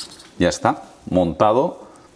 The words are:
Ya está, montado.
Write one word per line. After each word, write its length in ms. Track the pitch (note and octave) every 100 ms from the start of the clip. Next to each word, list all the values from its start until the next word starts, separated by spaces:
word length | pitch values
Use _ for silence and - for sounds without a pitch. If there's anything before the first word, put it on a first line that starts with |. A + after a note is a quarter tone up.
| - - - -
Ya 120 | F2
está, 340 | - - - - - -
montado. 760 | F2 F2 D#2+ G#2+ A2 E3+ - - - -